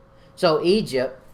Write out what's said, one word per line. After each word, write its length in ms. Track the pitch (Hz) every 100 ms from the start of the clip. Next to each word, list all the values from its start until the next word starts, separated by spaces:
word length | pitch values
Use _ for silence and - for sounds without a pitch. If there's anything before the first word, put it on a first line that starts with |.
| - - -
So 280 | - 175 156
Egypt 580 | 165 214 151 131 131 - -